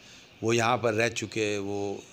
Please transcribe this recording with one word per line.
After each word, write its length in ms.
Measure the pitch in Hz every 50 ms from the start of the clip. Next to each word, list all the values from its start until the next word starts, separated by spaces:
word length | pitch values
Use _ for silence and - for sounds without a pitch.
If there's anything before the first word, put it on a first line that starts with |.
| - - - - - - - -
वो 100 | 101 113
यहाँ 240 | 117 117 113 117 127 113
पर 160 | 110 117 107
रह 140 | 107 117 117
चुके, 500 | 117 - 113 101 - 113 107 104 104 101
वो 440 | 98 101 101 101 101 101 101 - - -